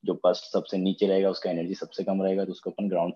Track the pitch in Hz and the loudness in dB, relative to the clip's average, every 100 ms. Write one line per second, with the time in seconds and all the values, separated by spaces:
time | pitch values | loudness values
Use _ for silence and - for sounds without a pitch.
0 | 98 85 90 90 - 98 - 95 95 92 | -4 2 2 2 0 -4 -2 0 0 2
1 | 101 95 98 90 95 85 87 95 82 - | 4 4 2 0 -2 -2 -4 -6 -8 -6
2 | 95 98 95 95 92 90 95 - 101 90 | -2 0 0 0 -2 -6 -10 -6 -2 0
3 | 87 | -2